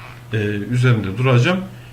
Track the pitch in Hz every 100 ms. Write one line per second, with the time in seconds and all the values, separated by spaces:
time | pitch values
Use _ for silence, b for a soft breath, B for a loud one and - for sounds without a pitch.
0 | B B - 110 104 104 101 123 127 110
1 | 95 104 127 123 156 190 - B B